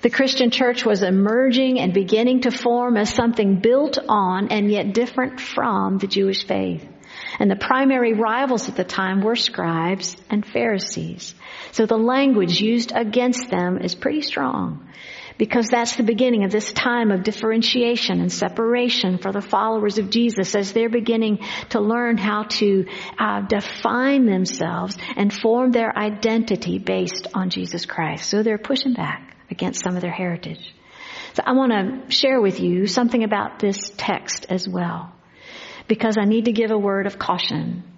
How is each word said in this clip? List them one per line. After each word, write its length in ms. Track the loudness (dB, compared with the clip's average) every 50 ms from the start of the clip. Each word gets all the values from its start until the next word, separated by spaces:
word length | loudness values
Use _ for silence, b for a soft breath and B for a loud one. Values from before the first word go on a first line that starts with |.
The 100 | 2 2
Christian 400 | 2 2 0 2 2 2 2 2
church 360 | 2 2 2 2 2 0 0
was 160 | 0 2 2
emerging 760 | 2 2 4 4 4 4 4 4 4 4 4 4 2 2 2 2
and 140 | 0 2
beginning 500 | 2 0 2 2 2 2 4 4 2 2
to 80 | 2 0
form 460 | -2 0 0 2 2 2 2 2 2
as 160 | 2 2 0
something 480 | 0 2 2 2 2 2 4 4 4 4
built 380 | 4 4 4 4 2 2 -2 -4 0 2
on 400 | 2 2 4 2 0 0 0 0
and 220 | 0 0 2 2
yet 240 | 2 0 0 -2 0
different 440 | -2 -2 0 -2 -4 -4 -4 -6 -10
from 600 | -12 -6 -2 -2 0 0 0 0 0 0 0 -2
the 80 | -2
Jewish 400 | -2 0 0 0 0 0 -2 -4
faith. 400 | -4 -2 -2 -2 -2 -4 -6 -8 -14 -20 -20 B B B B B B B B
And 120 | 2 2
the 60 | 2
primary 560 | 0 0 0 2 4 4 4 4 4 2 2
rivals 560 | 2 2 2 0 2 0 0 0 0 -2 -2 -4
at 80 | -4
the 80 | -4 -4
time 380 | -4 -2 -2 -2 0 0 0
were 140 | 0 0 0
scribes 800 | 0 -2 -4 -2 -2 -2 -2 0 0 0 -2 -2 -4 -4 -10 -12 -12 -8 -4
and 160 | -4 -4 -4
Pharisees. 920 | -2 -2 -2 0 0 0 -2 -4 -6 -8 -8 -8 -8 -10 -12 -14 -18 -20 B B B B B B B
So 140 | B 0 2
the 100 | 2 4
language 640 | 2 4 2 4 4 4 4 4 4 4 2 2 2
used 320 | 2 2 2 0 0 -2 -2
against 560 | -2 -2 2 2 2 2 2 0 -2 -2 -2
them 280 | -2 0 0 0 0 -2
is 160 | -2 -4 -6
pretty 260 | -2 -4 -2 -2 -2
strong 680 | -4 -4 -4 -2 -2 -2 -2 -2 -4 -4 -6 -8 -12 B B B B B B B B B B -2
because 300 | 0 2 2 0 2 2
that's 280 | 2 2 2 0 0
the 60 | 0
beginning 420 | 2 2 2 2 4 4 4 4 2
of 60 | 2
this 220 | 2 0 -2 -2
time 380 | -4 -2 0 2 2 2 4 4
of 120 | 2 2
differentiation 960 | 0 -2 -4 -2 -2 0 2 2 2 2 2 2 2 2 2 0 0 0 0 0
and 120 | 0 0
separation 840 | -2 -2 -4 -4 -2 0 0 2 2 2 2 0 0 0 0 0 0 0
for 140 | -2 -4
the 80 | -4 -4
followers 580 | -2 0 0 2 2 2 0 0 0 0 0 0
of 120 | -2 0
Jesus 440 | 2 2 2 2 2 0 -2 0 0
as 180 | -2 -2 0
they're 180 | 0 0 0 2
beginning 500 | 0 0 0 2 0 2 2 2 0 -2 B B B B B B
to 100 | -2 0
learn 380 | 0 2 0 0 2 0 0 0
how 260 | 0 0 0 -2 -2
to, 420 | -4 -2 0 2 2 2 2 0 -2 B B B B B -4
uh, 240 | -2 -2 -2 -2
define 840 | 0 0 0 -2 -2 -6 -12 -4 -2 0 0 2 2 2 4 4 4
themselves 680 | 4 4 2 0 -2 -2 -4 -4 -4 -2 -4 -4 -6 -8 B B B B
and 160 | 0 0 0
form 400 | 0 2 2 2 2 4 4 4
their 240 | 2 2 2 0 -2
identity 840 | -2 -2 -2 -4 0 0 2 2 2 2 0 -2 -2 -2 -4 -4 -4
based 500 | -2 -2 -2 0 -2 -2 -4 -8 -10 -6 -4
on 160 | -4 -4 -2
Jesus 360 | -4 -6 -6 -6 -6 -8 -8
Christ. 420 | -8 -6 -4 -4 -4 -4 -6 -6 -2
So 140 | -2 0
they're 160 | 0 0 0 -2
pushing 360 | -2 -2 -2 -2 0 -2 -2
back 420 | -2 -2 -6 -6 -8 -12 -20 -20 _ -14 _
against 320 | -8 -4 -4 -4 -4 -4
some 140 | -4 -4 -4
of 60 | -2
their 80 | -4 -6
heritage. 640 | -6 -4 -4 -4 -6 -6 -8 -12 -12 -14 -14 -20 -20 _ B B B B B B B B B B B
So 80 | -4 0
I 60 | 2
want 200 | 2 2 4 4
to 380 | 2 2 0 -2 -4 -8 -6 -2
share 300 | 0 2 2 4 4 4
with 200 | 2 2 0 0
you 260 | 0 0 2 2 0
something 380 | 2 2 2 2 2 2 2 2
about 340 | 2 0 -2 -2 -4 -4 -2
this 340 | 0 0 0 -2 -6 -12 -10
text 500 | -8 -4 -2 -2 -2 -4 -8 -10 -10 -6 -4
as 200 | -4 -4 -4 -4
well. 440 | -4 -4 -4 -4 -4 -8 -10 -12 -18 -20 B B B B B B B B B B B B B -2
Because 280 | 0 2 2 0 2 2
I 60 | 4
need 220 | 4 4 4 2
to 60 | 2
give 180 | 2 2 2 2
a 80 | 2 2
word 280 | 2 0 0 0 -2
of 120 | -4 -6 -4
caution. 640 | -2 -2 -2 -2 -2 -4 -4 -4 -4 -4 -8 -8 -10 -16 -20